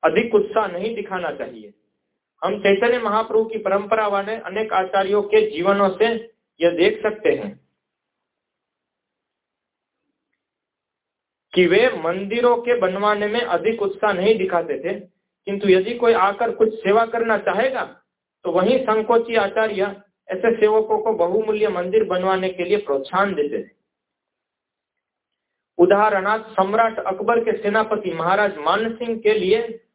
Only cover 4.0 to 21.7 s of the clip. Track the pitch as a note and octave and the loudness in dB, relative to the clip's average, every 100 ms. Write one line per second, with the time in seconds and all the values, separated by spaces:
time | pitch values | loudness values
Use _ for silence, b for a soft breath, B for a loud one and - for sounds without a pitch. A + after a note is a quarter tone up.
4 | G#3+ G3+ G3 A3+ - G3 A3 G3 F#3+ G3+ | 0 -2 -4 -8 -8 -6 -2 -2 0 -2
5 | G3 G#3 G3+ G#3+ A3 D3 F3+ G3+ G3 - | 0 0 2 2 2 0 0 2 2 2
6 | A3+ A3+ - _ _ _ E3 E3+ F#3+ - | 0 0 -8 _ _ _ 0 4 2 2
7 | A3 G#3+ D#3+ C#3 G#2 - _ _ _ _ | -4 -2 -2 -2 -4 -12 _ _ _ _
8 | _ _ _ _ _ _ _ _ _ _ | _ _ _ _ _ _ _ _ _ _
9 | _ _ _ _ _ _ _ _ _ _ | _ _ _ _ _ _ _ _ _ _
10 | _ _ _ _ _ _ _ _ _ _ | _ _ _ _ _ _ _ _ _ _
11 | _ _ _ _ _ F3 F3 F#3+ B3 F3 | _ _ _ _ _ 2 4 4 2 0
12 | D#3+ F#3 G3+ A#3 A#3+ A#3 A#3+ A#3+ F#3 F#3+ | -4 -4 -4 0 2 0 0 0 0 0
13 | G#3 G#3 G#3 A3 A#3+ F3 A3 A3+ G3+ G3 | 0 0 -2 -4 -2 -2 -2 -2 -4 -2
14 | G#3+ F#3 F#3+ A3 F#3 F3+ D#3+ C3+ E3 G3+ | -2 0 2 2 0 -2 -2 -6 -6 -8
15 | - _ _ _ - G3 G3+ F#3 F#3+ A#3+ | -10 _ _ _ -8 -4 4 4 2 0
16 | A#3+ G#3 F#3+ G3+ A#3 - A3 - F#3 G#3 | 2 4 2 0 -4 0 0 0 0 2
17 | A3+ A#3 A3+ G#3+ - F#3 C4 B3+ F3 - | 2 -2 0 0 0 0 -2 -2 -8 -12
18 | _ _ _ _ F3+ F3 F#3+ C4 - A3 | _ _ _ _ -2 0 4 2 2 0
19 | A3 A#3 A#3 A3+ G3 G#3 A3 G3+ G3 G3 | 4 2 4 0 0 0 0 0 -4 -4
20 | _ _ _ F#3 - A3+ G#3+ A3 G#3+ G#3+ | _ _ _ -2 0 4 4 4 2 0
21 | A3+ F#3 E3+ G3 A3 G#3+ G#3 | 0 0 0 0 0 0 0